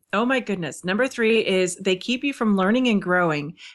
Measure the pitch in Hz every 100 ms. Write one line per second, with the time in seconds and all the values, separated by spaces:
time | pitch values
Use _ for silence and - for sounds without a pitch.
0 | - 196 240 262 214 185 151 - 180 208
1 | 262 240 220 226 - 185 185 180 190 185
2 | - 247 277 269 220 196 185 247 254 202
3 | 180 180 170 147 147 - -